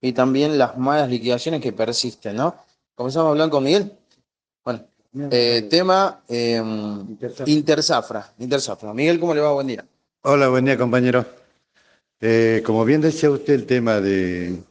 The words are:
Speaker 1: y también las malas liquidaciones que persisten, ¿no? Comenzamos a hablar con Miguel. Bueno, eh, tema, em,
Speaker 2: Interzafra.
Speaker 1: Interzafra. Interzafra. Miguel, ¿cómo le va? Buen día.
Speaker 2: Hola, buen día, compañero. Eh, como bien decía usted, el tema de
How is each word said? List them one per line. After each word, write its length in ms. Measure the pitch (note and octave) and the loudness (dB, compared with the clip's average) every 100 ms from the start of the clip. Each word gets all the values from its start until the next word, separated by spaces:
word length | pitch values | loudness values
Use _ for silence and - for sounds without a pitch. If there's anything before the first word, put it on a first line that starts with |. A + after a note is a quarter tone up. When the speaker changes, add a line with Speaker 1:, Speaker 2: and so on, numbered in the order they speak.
Speaker 1:
y 120 | B2+ | -2
también 440 | B2 B2+ C3 D3 D3 | 2 2 2 2 2
las 180 | B2 C3 | 0 0
malas 320 | C3 D3+ C3+ | 0 0 0
liquidaciones 500 | B2 A#2 A#2+ D#3+ D#3+ | -2 -2 -2 -2 -4
que 120 | B2+ | -4
persisten, 640 | G#2+ A2+ A#2 A#2+ - G#2+ G#2+ | -4 -4 -2 -6 -8 -10 -4
¿no? 180 | D#3 - _ _ _ _ | -4 -4 _ _ _ _
Comenzamos 320 | B2 D3 D#3+ | -6 0 2
a 40 | |
hablar 180 | D3 D#3+ | 2 2
con 140 | D3+ C3+ | 0 2
Miguel. 260 | F#3+ G3+ - _ _ _ _ _ _ - | 0 0 -12 _ _ _ _ _ _ -8
Bueno, 180 | A2+ - _ _ C3 C#3+ | -8 -10 _ _ -12 -2
eh, 380 | B2+ A#2+ A#2+ G#2+ | 2 2 0 2
tema, 520 | E3 F#3 F#3 G3 - _ | 0 2 2 0 -4 _
em, 720 | A#2+ A#2+ A#2 A2 A2 G#2 G#2 | -4 -2 -2 -2 -6 -6 -10
Speaker 2:
Interzafra. 520 | G2+ G#2+ B2 - C#3 | -12 -12 -14 -8 0
Speaker 1:
Interzafra. 800 | D3+ D3+ D3+ D#3 C3+ - A2+ G2+ _ | 0 2 0 2 -2 -2 -10 -12 _
Interzafra. 540 | B2 C#3 C3+ G2 G#2+ A2 | -4 -4 -4 -10 -10 -2
Miguel, 240 | D3+ E3+ | 0 0
¿cómo 160 | E3+ D3+ | 0 0
le 60 | |
va? 120 | D3 | 0
Buen 140 | C#3+ C3+ | 0 -4
día. 180 | A2 - _ _ _ | -8 -12 _ _ _
Speaker 2:
Hola, 240 | C#3 C#3+ C3+ | 0 4 4
buen 180 | B2+ C3 | 4 2
día, 100 | C3 | 2
compañero. 480 | B2 B2 B2 B2 B2+ - _ _ _ _ _ _ _ _ | 2 2 2 2 -2 -12 _ _ _ _ _ _ _ _
Eh, 440 | A2+ A2+ A2+ A2+ A2+ | 0 4 4 2 0
como 180 | A2 | 0
bien 160 | A2+ D3+ | 2 2
decía 300 | D#3 D#3 D3+ | 2 2 0
usted, 240 | C#3 - | 0 0
el 140 | C#3 G#2 | 0 2
tema 340 | B2+ A#2 G#2+ | 0 2 0
de 560 | G2 F#2+ F2+ F2+ F2 F2+ F#2 | 2 0 -2 -4 -6 -8 -12